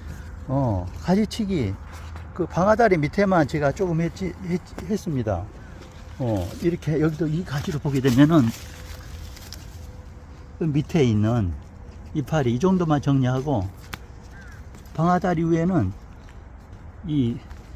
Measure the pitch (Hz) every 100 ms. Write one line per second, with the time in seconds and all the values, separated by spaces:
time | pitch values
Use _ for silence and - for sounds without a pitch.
0 | - - - - - 131 127 95 90 -
1 | - 190 208 - 202 185 104 98 - -
2 | - - - - 160 160 190 214 233 180
3 | 143 - 196 185 139 156 143 139 185 160
4 | 165 - 185 - 185 175 - - 165 202
5 | - 139 107 90 101 - - - - -
6 | - - 123 104 87 - 170 175 - 151
7 | 156 156 156 156 185 139 196 151 151 135
8 | 131 120 147 165 113 - - - - -
9 | - - - - - - - - - -
10 | - - - - - - 165 143 - 170
11 | 127 104 107 120 92 73 - - - -
12 | - 156 127 160 123 123 185 185 165 147
13 | 147 139 123 131 139 123 95 - - -
14 | - - - - - - - - - -
15 | 170 180 185 165 165 165 170 180 95 -
16 | - - - - - - - - - -
17 | 170 147 120 120 - - -